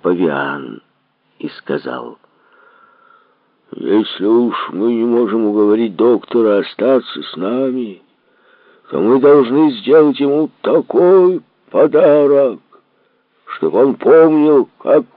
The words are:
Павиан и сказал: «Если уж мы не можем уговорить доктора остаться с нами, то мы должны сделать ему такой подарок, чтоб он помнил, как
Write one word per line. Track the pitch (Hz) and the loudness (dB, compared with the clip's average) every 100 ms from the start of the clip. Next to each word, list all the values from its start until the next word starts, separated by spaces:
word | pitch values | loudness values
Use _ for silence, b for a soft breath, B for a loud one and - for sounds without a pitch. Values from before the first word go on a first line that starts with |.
Павиан | 82 90 87 71 69 71 65 55 _ _ _ _ _ _ | -2 -2 -2 -2 -6 -8 -12 -16 _ _ _ _ _ _
и | - | -16
сказал: | - - 71 - 64 60 - _ b b b b b b b b b b b b _ _ | -16 -10 -10 -8 -14 -14 -20 _ b b b b b b b b b b b b _ _
«Если | - 64 101 101 - | -12 -2 -2 -2 -4
уж | 98 117 120 101 - | 0 0 0 -4 -10
мы | 90 110 | -6 -4
не | 117 | -2
можем | 117 120 117 110 107 | -2 0 0 -2 -2
уговорить | 104 104 107 117 90 | 0 0 0 -2 0
доктора | 117 110 - 120 110 101 | 0 0 -2 -2 0 0
остаться | 98 - 117 131 - - | -2 -4 0 0 -2 -14
с | 73 80 | -14 -10
нами, | 95 123 135 127 117 90 _ _ b b b b b b _ | -8 -4 -4 -6 -8 -12 _ _ b b b b b b _
то | 67 | -4
мы | 98 135 | 0 2
должны | 143 147 120 135 156 | 4 4 4 2 0
сделать | 120 101 139 151 127 | -2 0 2 2 0
ему | 139 143 156 _ | -2 -2 -4 _
такой | - 151 - - 180 190 180 180 _ _ _ | -2 -2 -2 0 4 4 2 0 _ _ _
подарок, | - 151 151 160 147 143 139 135 104 _ _ _ _ _ _ _ _ - | 0 0 2 2 2 2 2 0 -4 _ _ _ _ _ _ _ _ -18
чтоб | - 78 | -6 -4
он | 87 135 | 0 0
помнил, | 110 - 160 160 156 151 147 117 _ | 0 2 4 4 4 2 2 0 _
как | - 151 143 | 0 0 0